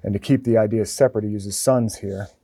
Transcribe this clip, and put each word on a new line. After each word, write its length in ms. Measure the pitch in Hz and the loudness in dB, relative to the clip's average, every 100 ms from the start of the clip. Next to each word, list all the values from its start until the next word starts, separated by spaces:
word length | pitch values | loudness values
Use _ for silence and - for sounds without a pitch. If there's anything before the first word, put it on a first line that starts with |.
and 100 | 101 | -2
to 60 | 101 | -4
keep 260 | - 135 | 2 0
the 140 | 120 113 | 4 2
ideas 340 | 107 113 101 | 2 0 -2
separate, 320 | - 131 113 | 2 2 2
he 60 | 104 | -4
uses 260 | 104 101 98 | -6 -6 -2
sons 400 | - 127 113 - | 2 2 0 -4
here. 300 | 98 98 95 _ | -10 -8 -10 _